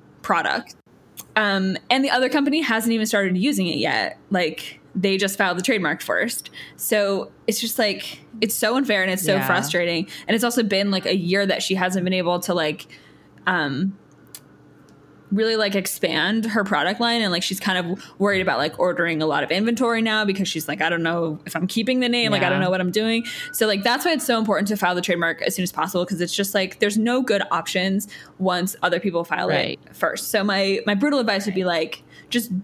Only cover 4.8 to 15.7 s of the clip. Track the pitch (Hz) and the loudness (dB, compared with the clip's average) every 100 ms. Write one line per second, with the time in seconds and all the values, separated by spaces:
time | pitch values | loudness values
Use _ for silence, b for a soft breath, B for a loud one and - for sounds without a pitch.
4.8 | - 185 196 190 196 196 196 180 180 220 | -10 -2 0 2 0 0 0 0 0 0
5.8 | 160 160 - 87 226 - - B B B | 0 -4 -2 -2 -2 -4 -12 B B B
6.8 | - 220 202 196 - - - 214 226 - | -2 0 2 0 -4 -8 -4 -2 -2 0
7.8 | 214 190 - - - 220 214 - 214 254 | 0 -2 -8 -14 -14 -4 -2 0 0 2
8.8 | 269 202 185 185 190 190 - 180 151 175 | 2 2 2 0 2 2 2 0 2 0
9.8 | 175 165 190 B B 214 240 247 214 196 | 0 0 -4 B B 0 2 0 2 2
10.8 | 202 190 - 190 170 190 196 - - 190 | 2 0 0 0 2 2 2 0 0 0
11.8 | 185 190 180 185 175 175 180 175 156 151 | 0 0 0 0 0 0 0 0 0 -4
12.8 | - B B B B - - 180 143 135 | -10 B B B B -8 -2 0 0 0
13.8 | 190 - - - - - - - - - | -2 -4 -16 -20 -20 -20 -20 -20 -20 -20
14.8 | - - - - - 196 220 220 208 | -20 -20 -20 -20 -4 0 2 2 2